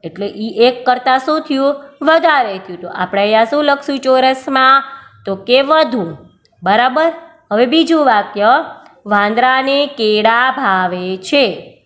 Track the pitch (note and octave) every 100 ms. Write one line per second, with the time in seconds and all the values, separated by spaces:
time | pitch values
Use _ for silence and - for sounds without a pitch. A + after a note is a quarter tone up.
0 | E3+ E3+ G3+ - A3 A3+ A#3+ B3 - B3
1 | C4 C4 C4 D#4 D#4 C4+ C#4 C#4 - _
2 | C#4+ D#4+ E4+ D4 A3+ F#3+ F#3+ F3 F3+ -
3 | F#3 G3 G#3 A3 A3+ D4 D4 C#4+ C#4+ C#4
4 | C4 C4 C4 C4 C#4 C4+ C4 C4+ C4+ -
5 | - _ - F#3+ G#3 B3+ C#4 D#4 C#4+ A#3
6 | E3 D3+ - _ _ _ F3+ G#3+ B3 C4
7 | E4 E4 - - _ G#3+ B3 D#4+ D#4 D#4+
8 | C#4 G#3+ G3+ G3+ G#3 C#4 D#4+ - - _
9 | G#3 G3+ G#3 A3 B3+ C4 C4+ C#4 C#4+ C#4+
10 | A3 G#3+ A3 A#3 C4 C4 B3 F#3+ F3+ F3+
11 | F#3 F#3+ - C#4+ A#3 D#3+ - -